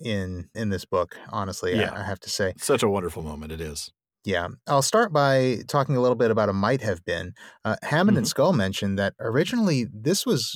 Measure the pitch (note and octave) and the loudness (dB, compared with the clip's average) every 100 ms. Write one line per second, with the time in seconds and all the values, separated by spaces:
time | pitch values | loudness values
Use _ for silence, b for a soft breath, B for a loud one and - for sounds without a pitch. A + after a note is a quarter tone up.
0 | B2 G2+ F#2 F2+ E2 A2 G#2+ F#2 - F#2 | -4 -4 -4 -8 -10 -6 -4 -4 -2 -2
1 | F2 - - G#2+ F#2+ - F#2 G#2+ F#2 G2+ | -2 -6 -10 -6 -6 -4 -2 0 0 -4
2 | G#2 F#2+ - - F#2 - - C3 A2 G2 | -8 -8 -8 -4 -4 -4 0 2 2 0
3 | F2 E2+ D#2+ D2 D#2 D#2+ D#2+ D2 - _ | -2 -6 -10 -10 -10 -8 -8 -10 -12 _
4 | _ _ G2+ F2+ F2+ G#2 - C#3 C3+ A3 | _ _ -4 -2 -4 -8 0 2 4 2
5 | A3 D3+ C#3 C3+ C3 A2+ - D3 C3+ C3 | 2 4 4 4 2 0 0 0 2 2
6 | B2+ A#2+ A#2 A2 G#2 G2 G#2 C3 G#2+ F2+ | 2 4 2 4 2 2 2 0 -2 -4
7 | - E2+ F2 - B B A2 G#2 - D3+ | -4 -6 -6 -12 B B -4 -4 0 2
8 | G3+ E3 G#2+ - D#3+ D3 F#2+ G2 G2+ G2 | 4 4 2 2 2 4 0 -2 -2 0
9 | G2 - A#2 B2 F3+ B3 G3+ C3+ A2 G#2+ | -2 -2 -2 0 0 0 2 2 -2 -4
10 | B2+ G3 B3+ D3+ A2 | -2 0 0 0 -2